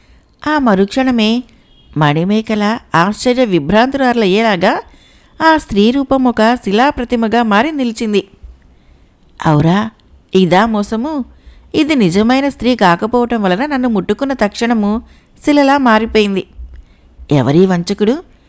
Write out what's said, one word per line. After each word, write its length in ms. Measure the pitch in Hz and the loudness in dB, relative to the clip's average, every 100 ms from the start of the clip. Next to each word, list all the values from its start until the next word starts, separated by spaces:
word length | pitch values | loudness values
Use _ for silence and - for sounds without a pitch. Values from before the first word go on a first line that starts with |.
| _ _ _ _ 294 | _ _ _ _ -4
ఆ 120 | 302 | 0
మరుక్షణమే 840 | 247 190 196 262 262 240 214 240 - _ _ _ _ 147 | 2 2 0 0 0 0 0 -2 -6 _ _ _ _ -2
మణిమేఖల 800 | 147 151 185 214 214 214 208 226 - | 0 0 0 -2 -2 -2 -2 -4 -2
ఆశ్చర్య 500 | 160 190 214 254 247 | 0 0 0 -2 0
విభ్రాంతురాలయ్యేలాగా 1400 | 233 170 143 208 262 277 254 233 196 202 226 180 196 339 - - _ _ _ - | 0 0 2 2 2 0 0 0 0 2 0 0 0 -2 -6 -20 _ _ _ -2
ఆ 140 | 320 311 | 0 0
స్త్రీ 340 | - 202 220 | 0 2 2
రూపం 340 | 277 269 269 | 0 0 0
ఒక 300 | 254 226 220 | 0 2 0
శిలాప్రతిమగా 880 | 247 196 208 285 277 240 240 220 233 | 0 -2 0 0 -2 -4 -4 0 0
మారి 300 | 226 202 294 | 0 0 0
నిలిచింది. 560 | 294 247 220 220 202 - _ - - _ _ _ _ _ _ _ - 165 | -2 -4 -4 -2 -2 -4 _ -20 -20 _ _ _ _ _ _ _ -6 0
"ఔరా, 420 | 151 165 196 220 - _ - _ | 2 2 0 -4 -10 _ -20 _
ఇదా 320 | 190 180 180 226 | 0 2 2 2
మోసము? 580 | 214 202 220 294 294 - - - - - | -2 -4 -6 -6 -6 -10 -16 -20 -20 -6
ఇది 200 | 302 294 | -2 0
నిజమైన 540 | 285 175 190 226 262 277 | 2 2 2 2 0 -2
స్త్రీ 280 | - 233 240 | -2 -2 2
కాకపోవటం 640 | 185 170 220 247 240 233 | 2 2 0 -2 -2 -2
వలన 240 | 196 180 302 | 0 -2 -2
నన్ను 220 | 262 247 | -2 -2
ముట్టుకున్న 440 | 208 175 208 269 | -2 -2 -4 -4
తక్షణము 680 | 262 202 - 233 226 202 226 - - _ - | -2 -4 -2 -2 0 -2 -4 -8 -20 _ -6
శిలలా 340 | - 294 277 285 | 0 2 4 2
మారిపోయింది. 640 | 254 214 226 220 202 196 - - - - - _ _ - - | 2 2 2 0 0 -2 -6 -16 -20 -20 -20 _ _ -20 -2
ఎవరీ 340 | 143 123 156 190 | 0 2 2 2
వంచకుడు? 560 | 175 175 196 208 311 - _ | 0 -4 -2 -2 -2 -8 _